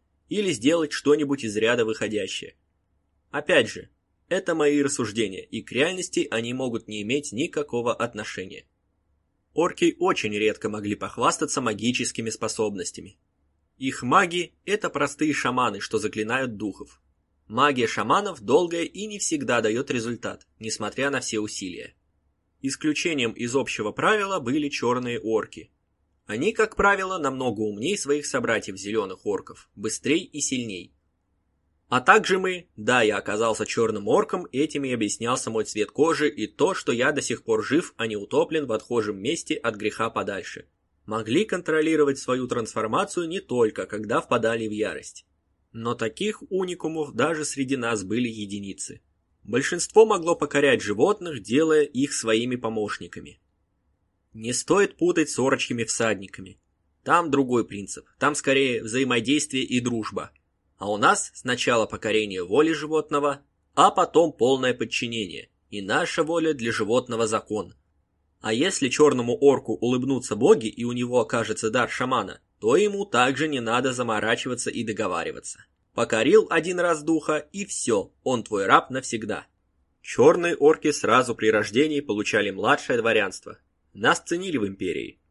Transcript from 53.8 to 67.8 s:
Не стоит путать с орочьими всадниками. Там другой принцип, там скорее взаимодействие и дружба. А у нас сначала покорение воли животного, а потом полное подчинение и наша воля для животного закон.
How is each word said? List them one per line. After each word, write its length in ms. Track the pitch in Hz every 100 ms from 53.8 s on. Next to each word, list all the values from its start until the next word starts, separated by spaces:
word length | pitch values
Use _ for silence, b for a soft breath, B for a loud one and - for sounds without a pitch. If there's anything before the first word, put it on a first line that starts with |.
| _ _ _ _ _
Не 200 | 110 110
стоит 440 | 123 - 185 196 -
путать 340 | 180 175 147
с 100 | -
орочьими 420 | 131 127 - 120
всадниками. 800 | 110 - 113 95 95 - 95 - _ _ _ _
Там 300 | - 165 165
другой 340 | 135 127 120 104
принцип, 400 | 101 95 - - -
там 160 | 139 147
скорее 480 | - 135 135 117
взаимодействие 800 | 110 123 127 120 113 147 139 131
и 160 | - 123
дружба. 500 | 123 117 107 92 78 _ _ _ _ -
А 100 | 98
у 60 | 104
нас 340 | 147 202 -
сначала 500 | - 127 120 - 117
покорение 580 | 104 107 110 107 104 92
воли 300 | 87 120 160
животного, 720 | 151 151 156 151 147 143 139 _ _ _
а 160 | - 180
потом 420 | - 175 - 170
полное 400 | - 123 135 127
подчинение 800 | 117 113 - 120 117 92 78 - _ -
и 140 | 104
наша 420 | 95 135 170 -
воля 300 | 156 165 160
для 180 | 143 117
животного 540 | 110 101 123 123 113 113
закон. 480 | 110 - 107 90 -